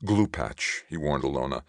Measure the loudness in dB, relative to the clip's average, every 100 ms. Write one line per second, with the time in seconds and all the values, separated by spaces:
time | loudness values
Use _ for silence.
0 | 2 4 4 0 -6 -4 -4 -4 -6 -4
1 | 0 0 0 0 -2 -4